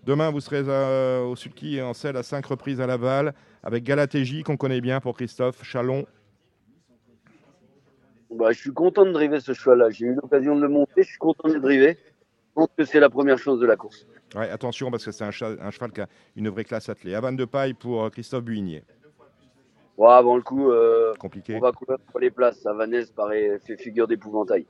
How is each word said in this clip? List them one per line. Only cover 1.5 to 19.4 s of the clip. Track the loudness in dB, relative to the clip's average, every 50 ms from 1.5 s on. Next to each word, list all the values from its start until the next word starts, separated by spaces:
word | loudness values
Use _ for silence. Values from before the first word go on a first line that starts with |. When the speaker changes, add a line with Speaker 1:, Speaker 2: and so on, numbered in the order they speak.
| -18 -14 -10 -8 -6
Speaker 1:
et | -6
en | -6 -8 -10
selle | -8 -8 -8 -8
à | -8
cinq | -8 -8 -10 -10 -6
reprises | -8 -8 -8 -6 -8 -6 -4
à | -4
Laval, | -4 -2 -2 -2 0 0 0 -2 -2 -6 _ _ _ _ _
avec | -10 -6 -6 -6 -2
Galatégie, | -2 0 0 0 0 0 -4 -4 -2 -6 -8
qu'on | -6 -6 -4
connaît | -4 -2 -2 -2 -2
bien, | -2 -2 -4 -4
pour | -4 -6 -8
Christophe | -8 -10 -10 -6 -4 -4 -4 -4 _ -18
Chalon. | -10 -6 -4 -4 -2 -4 -4 -6 _ _ _ _ _ _ _ _ _ _ _ _ _ _ _ _ _ _ _ _ _ _ _ _ _ _ _ _ _ _ _ _ _ _ _ _ _ _ _ _ _ _ _ _ _ -4
Speaker 2:
Bah, | 0 2 2
je | 2 0
suis | -4 -10
content | -4 0 0 2 6 6 4
de | 4
driver | 4 0 0 0 0 -4
ce | -4 -6
cheval-là. | -8 -2 4 6 6 8 6 4
J'ai | 2 -2 -4
eu | -2 -2
l'occasion | -4 -2 2 2 2 2 2 2
de | 2
le | 2 2
monter, | 2 2 2 2 _ 2
je | 2 2
suis | 0 -2
content | 0 0 0 _ 0 -2
de | -2
le | 0
driver. | 2 2 6 6 6 4 4
Je | _ _ _ _ _ _ _ _ _ _ _ _
pense | 0 0 0 _
que | -4 -4
c'est | 2 6 6
la | 6 6
première | 6 2 2 2 2 2
chance | 2 -2 0 2
de | 4
la | 2 2
course. | 2 0 -20 -20 -20 _ _ _ _ _ _ -8
Speaker 1:
Ouais, | -8 -8 -6
attention, | -8 -8 -8 -8 -8 -6 -8 -8
parce | -8 -8 -10
que | -10
c'est | -12 -10 -10
un | -10
cha-, | -10 -10 -10 -10 -10 -10
un | -12 -14
cheval | -12 -12 -12 -12
qui | -10 -12
a | -12 -12 _ _ _ _ _
une | -8 -8 -6
vraie | -6 -8 -10
classe | _ -8 -10 -10 -10
attelée. | -14 _ -10 -8 -8
Havane | -6 -6 -6 -4
de | -6 -6
paille | -4 -2 -4 -4 -4 -6
pour, | _ -10 -6 -6 -4 -4
euh, | -6
Christophe | _ -12 -14 -8 -8 -8 -6
Buigné. | -6 -8 -6 -6 -8 -10 -12 _ _ _ _ _ _ _ _ _ _ _ _